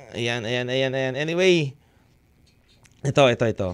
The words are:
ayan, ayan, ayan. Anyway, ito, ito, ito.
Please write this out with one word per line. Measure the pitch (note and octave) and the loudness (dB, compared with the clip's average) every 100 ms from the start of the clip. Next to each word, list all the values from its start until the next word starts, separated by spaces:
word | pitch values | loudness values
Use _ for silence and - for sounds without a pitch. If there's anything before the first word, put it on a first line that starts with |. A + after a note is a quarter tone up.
| B2+ | -12
ayan, | F#2 A#2 A#2+ A2 | -6 -4 -4 -4
ayan, | B2 B2 | -4 -2
ayan. | C3 C3+ C3 C3 C3 | -2 0 -2 -2 -4
Anyway, | D#3 E3+ F#3 F3 C#3+ C3 _ _ _ _ _ _ _ _ _ _ _ _ | -4 2 4 4 0 -6 _ _ _ _ _ _ _ _ _ _ _ _
ito, | C#3 C#3 C3+ | -2 4 4
ito, | A#2+ | 4
ito. | A#2 G#2+ F#2+ | 0 -2 -4